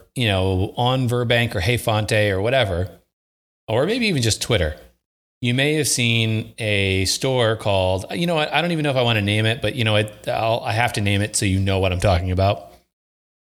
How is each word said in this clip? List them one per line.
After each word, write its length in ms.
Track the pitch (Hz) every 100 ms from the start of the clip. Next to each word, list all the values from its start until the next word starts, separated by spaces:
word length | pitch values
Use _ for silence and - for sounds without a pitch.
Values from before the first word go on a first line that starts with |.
| - -
you 100 | 117
know, 480 | 95 95 95 98 -
on 320 | 123 131 127
Verbank 460 | 123 120 120 117
or 60 | 107
Hey 160 | 87 120
Fonte 540 | - 107 101 110 104
or 120 | 95
whatever, 480 | 104 131 107 87 95 - _ _ _ _ _ _ -
or 180 | 110 160
maybe 200 | 247 226
even 160 | 156
just 200 | 113 -
Twitter, 340 | - 113 80 - - _ _ _ _ _
you 140 | 123
may 200 | 123 143
have 120 | 156 131
seen 680 | - 120 117 113 110 113 -
a 460 | 110 101 98 95
store 500 | 92 - 135 127 113
called, 520 | 110 110 98 92 95 -
you 160 | 101 170
know 80 |
what, 180 | 160 151
I 80 | 143
don't 120 | 175
even 100 | 165
know 80 | 147
if 60 | 131
I 60 |
wanna 200 | 120 113
name 240 | 101 107 110
it, 160 | 117
but, 140 | 107 127
you 80 |
know, 100 | 110
it, 320 | 107 110 - -
I'll, 340 | 123 113 117
I 80 | 127
have 220 | 110 123
to 60 | 117
name 220 | 101 101
it 140 | 104 -
so 100 | 104
you 140 | 95
know 180 | 95 95
what 140 | 95
I'm 80 | 90
talking 320 | 107 87 92
about. 400 | 90 95 104 - - _ _ _ _ _ _